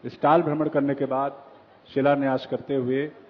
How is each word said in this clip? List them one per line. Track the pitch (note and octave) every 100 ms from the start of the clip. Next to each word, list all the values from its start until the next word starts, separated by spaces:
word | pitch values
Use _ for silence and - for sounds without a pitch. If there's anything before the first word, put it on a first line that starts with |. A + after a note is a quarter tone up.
स्टॉल | B2 - D3 E3+
भ्रमण | D#3 D3 D3
करने | D3 C#3 C#3
के | C3
बाद | C3 C#3+ C#3+ - - _ _ -
शिलान्यास | C#3 C#3 C#3+ C3+ C3 -
करते | B2 - C#3
हुए | B2 C3 D3+ -